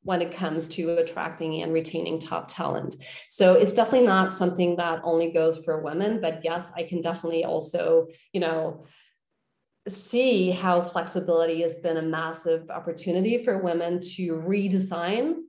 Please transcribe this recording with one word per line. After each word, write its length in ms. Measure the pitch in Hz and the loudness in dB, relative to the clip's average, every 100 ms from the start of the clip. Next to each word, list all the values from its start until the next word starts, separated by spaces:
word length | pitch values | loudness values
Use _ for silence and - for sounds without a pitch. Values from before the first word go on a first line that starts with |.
when 160 | 190 180 | 0 0
it 120 | 170 | 0
comes 360 | - 175 156 160 | -4 -4 -4 -6
to 220 | - 165 170 | -4 0 0
attracting 640 | 165 - 165 160 160 160 | 0 -2 -8 -6 -6 -4
and 100 | 170 | -2
retaining 460 | 160 160 165 170 160 | -2 -2 -6 -4 -6
top 300 | 160 170 - | -4 -8 -8
talent. 480 | - 165 - 139 - - - - | -6 -4 -4 -6 -12 -16 -18 -14
So 240 | - 185 | 4 8
it's 200 | 190 202 | 8 6
definitely 340 | 220 220 262 247 | 4 4 6 6
not 240 | 190 190 | 6 2
something 440 | - 175 175 175 175 | 2 0 2 0 2
that 220 | 170 165 | 0 -2
only 280 | 170 165 165 | 0 2 2
goes 320 | 165 160 160 | 2 2 0
for 200 | - 156 | -2 -4
women, 360 | 151 156 208 226 | -2 -2 0 0
but 240 | 165 160 | -2 -2
yes, 280 | 160 175 180 - | -4 -4 -6 -8
I 60 | |
can 200 | 165 180 | -4 -2
definitely 440 | 165 185 165 165 - | -2 -4 -2 -2 0
also, 640 | 160 156 170 170 165 165 - _ | -2 -2 -2 4 4 4 -8 _
you 60 | 190 | -4
know, 460 | 170 160 160 - - _ _ _ _ _ _ _ _ _ - | -2 -2 -4 -6 -18 _ _ _ _ _ _ _ _ _ -10
see 640 | 190 - 240 262 214 180 | -8 -2 2 4 4 2
how 320 | 180 185 175 | 0 2 2
flexibility 800 | 175 180 175 185 185 165 165 165 | 2 -4 -4 -4 2 2 2 0
has 160 | 170 165 | -2 -2
been 200 | 170 165 | -2 -2
a 40 | |
massive 680 | 160 160 160 160 170 165 165 | -2 -4 -4 -6 -2 -2 -2
opportunity 720 | 160 170 165 196 175 202 240 | -10 -8 -8 -2 0 2 0
for 160 | 240 196 | 0 0
women 400 | 185 170 170 175 175 - | 0 -2 -2 -4 -6 -6
to 180 | 180 160 | -4 -4
redesign 1000 | 165 202 196 190 185 170 170 214 285 339 | -2 0 0 0 -2 -4 -2 -2 -2 -4